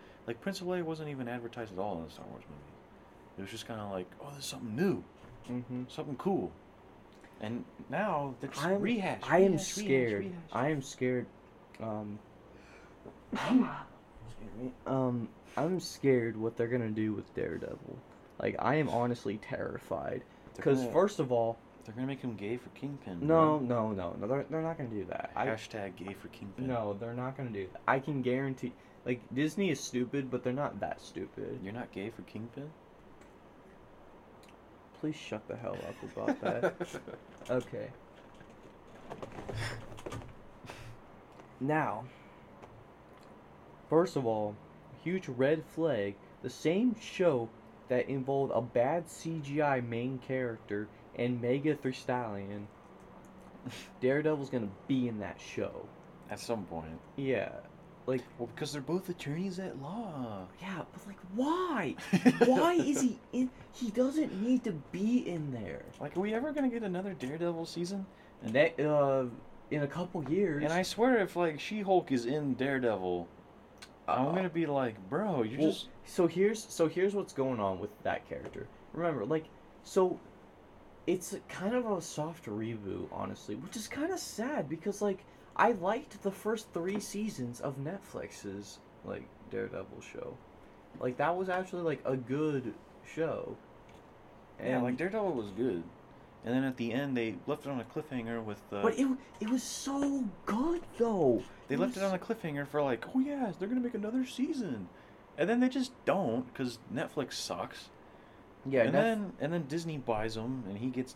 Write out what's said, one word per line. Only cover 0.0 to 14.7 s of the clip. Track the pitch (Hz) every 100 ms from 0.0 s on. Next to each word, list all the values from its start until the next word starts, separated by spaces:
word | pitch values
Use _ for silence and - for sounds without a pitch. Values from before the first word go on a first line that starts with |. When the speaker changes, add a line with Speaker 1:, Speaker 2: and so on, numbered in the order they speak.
| - - -
Speaker 1:
Like, | 113
Princess | 196 185 180
Leia | 180
wasn't | 160 160 151
even | 135 120
advertised | 120 117 120 110
at | 90
all | 101 85
in | 80
the |
Star | - -
Wars | - -
movie. | 73 71 - - - - - - -
It |
was | 98
just | 113 -
kinda | 113 101
like, | 95 90 -
"Oh, | 143
this | 143
is | -
something | 131 120 113
new. | 190 - - - - - -
Speaker 2:
Mm-hmm. | 123 120 123 127
Speaker 1:
Something | - 147 135
cool." | 190 165 90 - - - - - - - - -
And | 107 120 - - 113
now, | 151 208 156 139 123
they're | 135
just | - 165
Speaker 2:
I'm, | 202
Speaker 1:
rehash, | 202 233 180 107
Speaker 2:
I | - 165
am | 196
Speaker 1:
rehash, | 165 -
Speaker 2:
scared. | 190 208 135 120 101
Speaker 1:
rehash, | 98
rehash. | 87 80
Speaker 2:
I | 113 139
am | 151
scared. | 131 - 127 123 - - - - - -
Um, | 110 107 104 104 - - - - - - - - - - -
<coughs> |
excuse | - - 254 - - - - - - - - 113 98
me. | 127